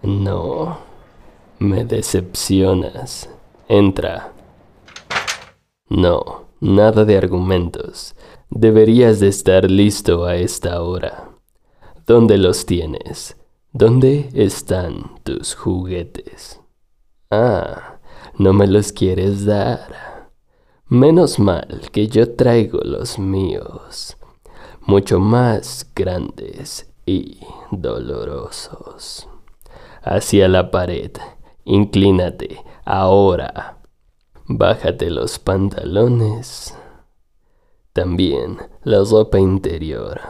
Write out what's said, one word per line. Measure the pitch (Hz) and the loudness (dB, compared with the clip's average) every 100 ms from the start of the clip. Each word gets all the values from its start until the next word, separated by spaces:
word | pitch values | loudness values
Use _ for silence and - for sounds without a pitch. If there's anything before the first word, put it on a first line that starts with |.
No, | 101 98 98 90 80 156 160 160 - - - _ - _ _ _ | -2 -2 -2 -4 -6 -6 -8 -10 -18 -20 -20 _ -20 _ _ _
me | 101 98 | -2 -2
decepcionas. | 117 113 - 95 87 - - 95 92 92 - - - - - - _ _ _ | -2 -6 -2 -4 -4 -10 -2 2 2 2 -2 -10 -14 -14 -18 -20 _ _ _
Entra. | 104 101 92 - - - - - _ _ _ _ - _ - - - - _ _ _ _ | 4 4 2 -6 -8 -14 -20 -20 _ _ _ _ -20 _ -8 -8 -12 -14 _ _ _ _
No, | - 90 82 - - - _ | 2 2 2 -4 -14 -20 _
nada | - 98 107 107 | 2 4 6 4
de | 107 98 | 4 4
argumentos. | 92 92 92 92 87 - - - - - - - _ | 2 -2 0 0 -2 -8 -14 -14 -20 -20 -20 -20 _
Deberías | - 110 110 110 117 120 107 | 2 4 6 6 6 6 6
de | 98 | 2
estar | 98 - 92 92 | 2 2 4 4
listo | 95 104 101 - 85 | 4 2 2 -2 0
a | 87 87 | 0 -2
esta | 90 - 87 87 | -4 -4 -6 -6
hora. | 85 90 - - - _ _ _ _ _ - - - | -6 -6 -8 -12 -20 _ _ _ _ _ -20 -20 4
¿Dónde | 117 113 101 | 6 6 6
los | 92 85 - | 4 0 -2
tienes? | 87 80 - - - - - _ _ _ | -4 -4 -10 -12 -16 -16 -20 _ _ _
¿Dónde | 127 113 123 131 143 143 | 2 4 6 4 2 -2
están | - 104 - - 92 87 - - - | 0 0 -2 -6 -4 -4 -8 -14 -14
tus | - - - | -10 -8 -10
juguetes? | - - 90 92 90 82 - - - - - _ _ _ _ _ _ _ | -8 -6 -6 -6 -8 -10 -14 -20 -20 -20 -20 _ _ _ _ _ _ _
Ah, | 104 123 98 - - - - - - - - | 0 2 0 -4 -12 -18 -20 -20 -20 -20 0
no | 95 | 4
me | 98 101 | 6 4
los | 101 104 | 4 0
quieres | - 95 92 95 101 101 | -2 -2 0 -2 -2 -2
dar. | 104 110 120 - - - - - _ _ _ _ _ - | 0 -2 -6 -10 -18 -18 -20 -20 _ _ _ _ _ 0
Menos | 127 139 165 160 - | 4 6 6 4 2
mal | 101 82 - - - | 0 0 -6 -14 -6
que | - 110 | -2 0
yo | - 113 - | 2 2 2
traigo | 123 117 113 - - | 2 4 2 -2 -6
los | - 123 - | -8 -8 -8
míos, | 95 95 95 - - - - - - - - _ - - - - | -4 -2 -4 -6 -10 -18 -18 -16 -16 -18 -20 _ -20 -20 -20 -14
mucho | - 101 98 92 | 2 2 2 0
más | 98 120 123 107 - - - | 2 2 2 0 -6 -16 -14
grandes | - - 90 - - - - - - - _ - | -6 -6 -4 -8 -12 -16 -16 -16 -16 -18 _ -6
y | 92 - - - - - | -4 -6 -18 -20 -20 -12
dolorosos. | 90 64 - 60 71 - 69 - - - - - - - - - - - _ - - - - | -10 -8 -8 -8 -10 -10 -12 -14 -16 -18 -18 -20 -20 -18 -18 -20 -20 -20 _ -20 -20 -20 -14
Hacia | - 101 - 101 92 | -4 -4 2 4 4
la | 92 90 | 4 0
pared, | 95 90 87 - - - - - _ - | -2 -4 -8 -12 -16 -18 -20 -20 _ 0
inclínate, | 98 104 - 196 95 90 - - - - - - | 2 2 2 4 2 0 -6 -14 -16 -20 -18 -6
ahora. | 95 95 98 98 87 67 - - - - _ _ _ _ _ - | 0 4 4 4 2 -4 -12 -16 -18 -20 _ _ _ _ _ -10
Bájate | 110 90 104 - - 85 | 0 0 2 -2 -4 -4
los | 76 - - | -4 -6 -6
pantalones. | - 95 98 95 - 95 120 120 110 110 120 - - - - - _ _ _ _ _ _ _ _ _ | -4 -2 -2 -4 -4 0 2 2 0 -4 -12 -16 -18 -18 -20 -20 _ _ _ _ _ _ _ _ _
También | - 90 85 90 69 65 98 - - | -6 -4 -2 -2 -2 -6 -12 -16 -14
la | - 104 | 0 0
ropa | 104 107 110 95 | 4 2 2 2
interior. | 95 95 - 82 78 65 52 - - | 2 0 -4 -8 -8 -10 -10 -14 -16